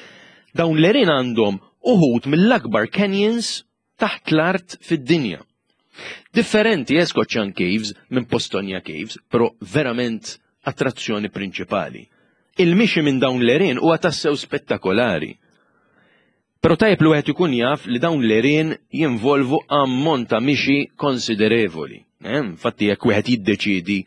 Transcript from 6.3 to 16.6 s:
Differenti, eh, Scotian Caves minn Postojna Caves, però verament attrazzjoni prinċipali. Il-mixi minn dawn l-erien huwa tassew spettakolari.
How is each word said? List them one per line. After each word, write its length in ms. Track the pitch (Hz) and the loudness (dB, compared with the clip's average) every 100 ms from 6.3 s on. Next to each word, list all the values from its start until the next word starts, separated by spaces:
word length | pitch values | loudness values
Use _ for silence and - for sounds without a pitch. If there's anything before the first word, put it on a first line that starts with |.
Differenti, 640 | - 233 214 214 202 120 143 | -4 0 2 2 0 0 2
eh, 100 | 170 | 2
Scotian 460 | - 107 120 101 | 0 -2 -2 -4
Caves 420 | 92 90 107 107 98 - | -2 -2 -2 -4 -10 -8
minn 180 | 127 117 | -6 -2
Postojna 540 | 120 - 101 98 95 | -4 -4 -6 -6 -10
Caves, 340 | - 78 107 - _ | -10 -12 -12 -14 _
però 200 | 120 113 - | -2 -2 -4
verament 760 | 92 131 135 117 123 113 - - _ _ - | -6 -4 -2 -2 -4 -6 -12 -20 _ _ -8
attrazzjoni 640 | - 131 - - 107 104 | -4 -4 -4 -6 -4 -4
prinċipali. 680 | - 98 87 90 104 73 62 - _ _ _ _ - | -6 -8 -8 -6 -4 -6 -10 -20 _ _ _ _ 0
Il-mixi 440 | 180 175 233 - | 2 4 2 2
minn 160 | 147 131 | 0 2
dawn 220 | 135 127 | 2 2
l-erien 340 | 120 135 190 127 | 2 4 2 2
huwa 200 | 160 160 | 2 2
tassew 360 | 180 147 160 143 | 0 -2 -2 -4
spettakolari. 960 | - 147 - 107 95 98 120 85 73 - _ _ _ _ _ _ _ _ _ _ _ _ | -4 -8 -4 -4 0 2 2 0 -6 -12 _ _ _ _ _ _ _ _ _ _ _ _